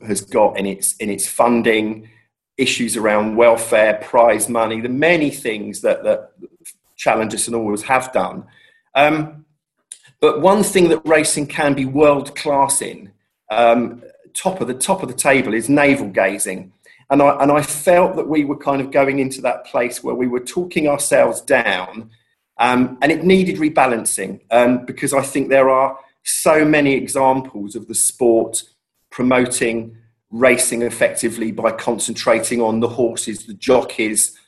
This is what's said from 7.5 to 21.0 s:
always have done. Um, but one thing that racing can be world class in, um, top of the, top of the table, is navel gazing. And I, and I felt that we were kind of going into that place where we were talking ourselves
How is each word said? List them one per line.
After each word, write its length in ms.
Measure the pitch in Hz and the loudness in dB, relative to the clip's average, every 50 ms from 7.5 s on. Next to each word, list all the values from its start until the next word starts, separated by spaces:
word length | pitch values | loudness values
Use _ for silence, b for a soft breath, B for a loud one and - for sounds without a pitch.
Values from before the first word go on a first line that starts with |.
| 117 | -4
always 280 | 117 110 104 104 104 | -4 -4 -4 -4 -4
have 280 | - - 131 127 - - | -2 0 0 0 0 -2
done. 340 | - 101 92 - - - - b b b b b b b b b b | -2 -2 -2 -4 -6 -12 -16 b b b b b b b b b b
Um, 500 | 135 147 151 156 156 156 - - - - _ _ _ _ _ _ _ _ - B B B B B B | 2 2 2 2 -2 -4 -6 -10 -18 -20 _ _ _ _ _ _ _ _ -20 B B B B B B
but 180 | 147 156 - - | 2 2 2 4
one 220 | 160 190 208 214 | 4 4 4 4
thing 260 | 190 - - - 175 165 | 2 2 2 4 4 4
that 180 | 156 - - | 2 0 2
racing 420 | 156 160 156 156 - - 156 143 - | 2 2 2 2 0 -2 -4 -4 -6
can 260 | - 165 151 143 139 | -4 -2 0 0 0
be 100 | 139 131 | 0 -2
world 500 | 131 135 151 151 147 143 135 123 - - | -2 2 4 4 6 4 2 0 -8 -10
class 460 | - - 151 143 135 135 131 - - | -8 -4 0 2 2 2 2 0 -2
in, 320 | 104 92 90 - 98 - _ _ _ _ _ _ _ - | -6 -8 -12 -16 -18 -20 _ _ _ _ _ _ _ -4
um, 520 | 107 117 120 117 117 123 117 - - - - - - _ _ _ | 0 4 4 4 4 4 0 -4 -8 -14 -20 -20 -20 _ _ _
top 300 | - - - 185 185 - | -10 -6 -6 -4 -4 -4
of 60 | 117 123 | -6 -6
the, 60 | 123 | -6
top 280 | - - 190 185 - | -4 -2 -2 -2 -2
of 60 | 147 127 | -4 -8
the 40 | 120 | -6
table, 380 | - - 143 139 131 - 107 | -2 2 2 2 2 2 0
is 160 | 107 113 110 131 | -2 -2 0 2
navel 400 | 143 147 143 143 131 - 107 98 | 2 4 4 4 2 2 -2 -2
gazing. 640 | 92 110 95 95 101 98 - 101 92 95 92 98 _ _ b b b b b b | 0 0 0 0 0 -4 -6 -6 -8 -10 -12 -16 _ _ b b b b b b
And 140 | 139 143 | 2 4
I, 140 | 143 143 147 - | 4 4 4 2
and 120 | 139 147 | 2 2
I 100 | 147 151 | 2 2
felt 540 | 143 - - - - 185 175 175 185 - - | 0 -4 -6 -2 2 4 4 4 4 2 0
that 100 | 165 - | -4 -4
we 180 | 139 156 151 143 | -2 -2 -2 -2
were 120 | 139 143 | -2 -4
kind 240 | - - 147 139 135 | -6 -4 -2 -2 -2
of 100 | 127 135 | -2 -2
going 300 | - 143 139 135 135 139 | 0 0 2 2 0 -2
into 200 | 131 131 131 131 | -2 -4 -4 -4
that 220 | 123 123 123 - - | -4 -4 -4 -6 -8
place 380 | - - 123 123 123 - - | -6 -4 -4 -2 -4 -6 -8
where 140 | - 127 120 | -8 -6 -4
we 100 | 123 127 | -4 -2
were 140 | 123 120 123 | -2 -4 -6
talking 480 | - - - 180 180 - - 170 151 147 | -6 -6 -6 -6 -6 -4 -2 -2 0 0
ourselves 520 | 143 - | 0 -2